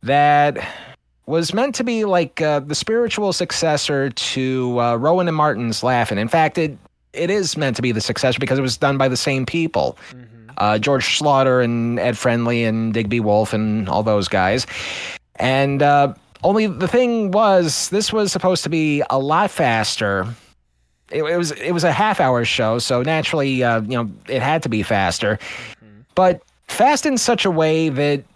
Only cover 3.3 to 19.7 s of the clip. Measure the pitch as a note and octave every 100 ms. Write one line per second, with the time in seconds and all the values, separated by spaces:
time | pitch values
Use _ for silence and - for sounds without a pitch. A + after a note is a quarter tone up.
3.3 | F3 F3 - E3 D3 - C#3+ C3+ A#2 -
4.3 | C3 C3 C3 B2 A#2+ A#2+ A#2 C#3+ F3+ F3
5.3 | D#3 D3+ A2 A#2 A2 B2 B2 A2+ G2+ A2+
6.3 | E3 D#3+ - D#3 C3+ _ _ _ - C3
7.3 | G#3 F3 - C#3 A#2 B2 A2 - A2+ C3
8.3 | B2 C3 C3+ C3 - C#3+ C#3 C3+ B2+ -
9.3 | C3+ B2+ E3+ D#3+ F#2+ C2 - - B2+ A#2+
10.3 | A#2 - - G#2 G#2+ B2 C#3 A2+ - D3
11.3 | C3+ C3 B2+ A#2+ A#2 A#2 A#2+ A#2 A#2 B2+
12.3 | A#2 A#2 A#2+ A2+ A2+ A2+ A2 G#2 A#2 G#2+
13.3 | G#2 A2 G#2+ G#2+ G#2+ F#2+ D#2 A2 G#2 F#2
14.3 | G2 F#2 A#2 - - - - - - _
15.3 | - A#2+ C3+ C#3 C#3 C#3+ C#3+ C#3 - _
16.3 | - F3 G#3 G#3+ - F3+ A#3+ B3 A#3 G3+
17.3 | G3 A3 F#3+ E3 - - G3 G3+ G#3+ G3+
18.3 | F#3 F#3 F3+ - D#3+ D#3 D3 - C3+ C#3
19.3 | D#3+ G3+ - C#3